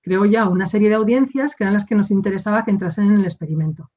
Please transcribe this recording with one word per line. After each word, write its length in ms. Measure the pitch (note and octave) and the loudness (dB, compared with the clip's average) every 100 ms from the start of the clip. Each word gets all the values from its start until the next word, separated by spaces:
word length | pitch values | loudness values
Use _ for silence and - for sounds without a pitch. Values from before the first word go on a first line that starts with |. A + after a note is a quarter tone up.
creó 240 | - F#3 | -2 0
ya 240 | G3+ A3 G#3+ | 2 2 2
una 180 | F3+ F#3 | 0 0
serie 220 | G#3 G#3 | 2 2
de 60 | |
audiencias 600 | G#3+ G#3+ B3 C4+ C4+ C#4+ | 2 2 2 0 -2 -6
que 100 | - | -2
eran 100 | G3 | -2
las 100 | G3+ | -2
que 120 | G3+ G#3+ | 0 -2
nos 140 | G3+ | 0
interesaba 520 | G3 F#3+ F#3+ G3+ G#3+ | 0 -2 -4 -2 -2
que 80 | A3 | 0
entrasen 360 | G3 F#3 E3 G3+ | -2 -2 -2 2
en 120 | G#3 | 2
el 60 | |
experimento. 640 | F#3 - D#3 D#3 D#3 D#3 D#3 | 2 -4 -6 -4 -4 -6 -14